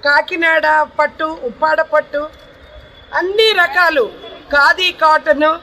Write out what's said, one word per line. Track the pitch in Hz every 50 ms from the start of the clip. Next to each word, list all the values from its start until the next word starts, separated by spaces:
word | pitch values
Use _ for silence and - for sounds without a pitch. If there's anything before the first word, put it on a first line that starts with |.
| -
కాకినాడ | 285 285 302 302 - 359 339 339 330 320 320 302 311 311 311 302 302 - -
పట్టు, | 302 294 - - 320 320 320 - - -
ఉప్పాడ | - - 311 311 311 311 320 311 302
పట్టు, | 302 302 - - 294 302 311 - - - - - - - - - - - - - - - - - 302
అన్ని | 349 370 392 427 440 440 427 381 349
రకాలు | 339 349 359 349 330 320 285 233 196 - - - - - - - - -
ఖాదీ | 285 285 302 294 - 370 359 349 - 311
కాటన్ | 320 311 311 311 - 302 277 302 311 320 330